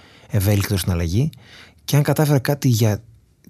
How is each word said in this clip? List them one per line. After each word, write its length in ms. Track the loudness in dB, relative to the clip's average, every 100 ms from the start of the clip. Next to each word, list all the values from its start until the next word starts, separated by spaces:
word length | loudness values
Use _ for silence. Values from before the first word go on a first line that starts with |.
| -20 -20 -8
ευέλικτος 500 | -2 0 0 0 -2
στην 120 | -2
αλλαγή. 380 | -2 -2 -2 -2 -6 -18 -20 -20 _ -4
Και 100 | 0
αν 80 |
κατάφερα 360 | 0 0 2 0
κάτι 280 | 0 0 0
για 340 | 2 2 -2 -8 -20 _ _ _